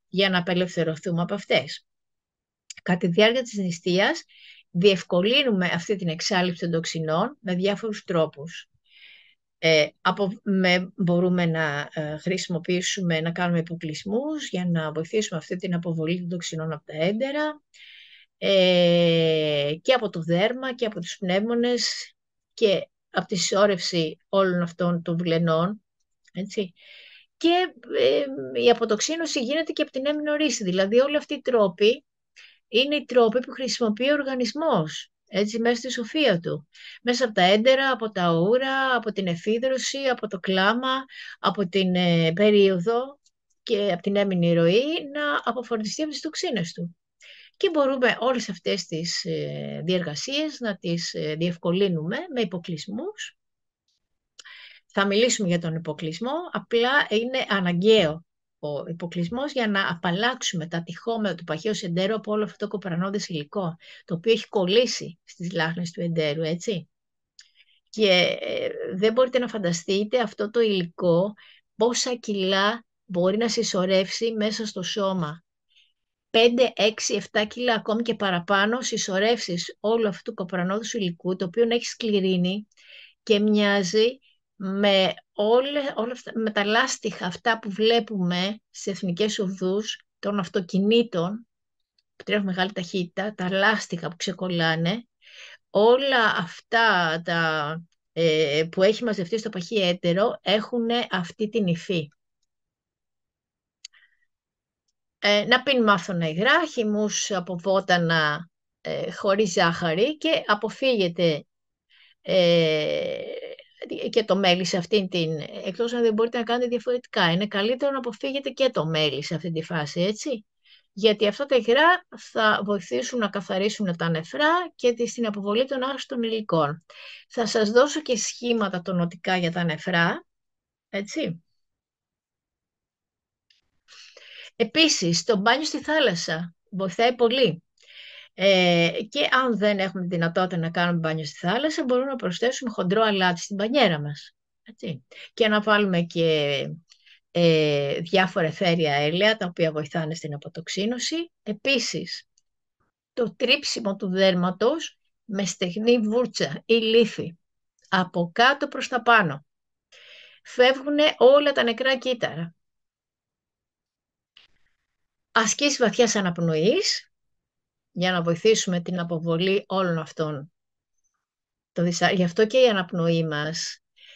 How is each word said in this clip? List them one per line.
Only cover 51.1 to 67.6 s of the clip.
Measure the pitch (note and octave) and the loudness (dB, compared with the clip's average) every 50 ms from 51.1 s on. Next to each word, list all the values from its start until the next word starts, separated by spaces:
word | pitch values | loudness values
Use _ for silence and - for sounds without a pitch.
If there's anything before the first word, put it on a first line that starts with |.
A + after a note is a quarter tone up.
| - | -6
ε, | E3+ D#3 D3+ D3+ D#3+ | -6 -4 -4 -4 -2
διευκολύνουμε | E3+ F3 E3+ - - E3+ F3 F#3+ G3+ F#3+ E3+ D#3 D#3 E3+ A3+ D4 F4+ F4+ C4+ | -2 -4 -4 -2 -2 0 0 2 2 0 0 -2 -4 -4 -6 -6 -8 -6 -4
με | B3 | -4
υποκλεισμούς. | A3 E3+ F#3 F3 E3+ F#3 E3 D3+ - G3+ G3+ A#3 E4 G4+ G#4+ - - - - _ _ _ _ _ _ _ _ _ _ _ _ _ _ _ _ _ _ _ _ - - - - - - - - - _ | -4 -4 -4 -8 -8 -8 -10 -10 -10 -10 -8 -8 -8 -10 -10 -12 -14 -16 -18 _ _ _ _ _ _ _ _ _ _ _ _ _ _ _ _ _ _ _ _ -20 -20 -20 -20 -20 -20 -20 -20 -20 _
Θα | _ - G3+ G3 | _ -2 -2 0
μιλήσουμε | G3+ G3 G#3+ A#3+ B3 B3 - G#3 F3 | 2 2 2 2 2 2 0 0 0
για | F3 E3+ | 0 0
τον | E3+ D#3+ D#3+ | -2 -4 -6
υποκλεισμό, | E3 E3 D#3+ D3+ - E3+ D#3 E3 - A3+ B3+ D4 E4 F4+ D#4 | -6 -6 -8 -8 -6 -6 -8 -6 -6 -6 -6 -6 -6 -6 -6
απλά | - G#3+ - - A#3 A#3 A#3+ B3+ C#4 D4 C#4+ - | -8 -8 -4 -2 0 0 2 2 2 2 0 0
είναι | G#3+ A3 A#3 B3+ C4 B3+ - - | 0 -2 -2 -2 -4 -4 -2 -2
αναγκαίο | G#3 G3 F3+ F3 F3 F3 F#3+ G#3+ A3 G#3+ E3+ D3+ D#3 E3+ - _ _ _ _ _ _ _ D#3 | -2 0 0 0 0 2 4 6 6 6 6 2 0 -4 -10 _ _ _ _ _ _ _ -8
ο | D3 D3 C3+ - - | -8 -6 -6 -8 -8
υποκλεισμός | E3+ E3+ F3 E3+ E3+ F3 F3 E3+ A#3 B3+ C#4+ D4+ | -10 -10 -10 -8 -6 -4 -4 -4 -4 -6 -6 -6
για | C#4 B3+ A3+ G#3 | -4 -2 -2 0
να | G3+ G3 G3 - | 0 0 0 -2
απαλλάξουμε | F3 E3+ - F3+ E3+ G3 A#3 B3 C4 B3+ - - - E3 D#3 | -4 -4 -2 -2 -2 0 0 -2 -2 -4 -6 -6 -6 -6 -6
τα | E3+ F3 E3+ | -6 -6 -6
τυχώματα | E3+ - E3+ - - A#3 A3+ A3 G#3+ F#3+ E3+ | -6 -8 -12 -10 -6 -6 -4 -2 -2 -4 -4
του | E3+ E3+ | -6 -6
παχαίου | D#3+ D3+ D#3+ - A3 G#3+ - | -6 -6 -4 -4 -4 -4 -4
εντέρου | G#3 F3 E3+ F3+ F#3+ G3+ A3+ | -4 -4 -2 -2 0 -2 -2
από | G#3+ G#3+ G#3+ | -4 -4 -4
όλο | G#3 G#3 G#3 | -2 -2 -2
αυτό | G#3 - | -4 -6
το | - G#3 G#3 | -8 -8 -6
κοπρανώδες | G#3+ F#3+ - F#3 E3 F3 F#3+ G3 G3 G3+ - - | -6 -6 -6 -4 -4 -2 -2 -2 -4 -4 -6 -6
υλικό, | F3 D3 D3 - - G3+ F#3 D#3+ E3+ - - - - - - | -6 -8 -8 -6 -6 -6 -4 -6 -6 -10 -14 -20 -20 -18 -10
το | - F3 | -8 -8
οποίο | E3+ - A3+ | -2 2 2
έχει | A#3 A3 - - | 2 2 0 -2
κολλήσει | - G#3 F3+ F3+ G#3 A#3+ B3+ - - - D3+ D3+ E3+ _ _ | -2 0 0 2 4 4 4 2 0 -6 -8 -12 -14 _ _
στις | - - - F3 F3 | -20 -14 -10 -8 -6
λάχνες | F#3+ E3+ D#3 E3 E3 F3+ F3 E3+ | -2 -2 -2 -2 -2 -4 -6 -8
του | - - | -6 -6
εντέρου, | F3 E3+ E3 E3 D#3 D3 C#3+ D#3+ | -4 -2 -2 0 0 0 -2 -2
έτσι. | E3 D#3 F3 E3+ - A#3 G3 D#3+ D3+ _ _ _ _ _ _ _ _ _ _ - - _ _ _ | -2 -4 -4 -4 -4 -6 -6 -6 -8 _ _ _ _ _ _ _ _ _ _ -20 -20 _ _ _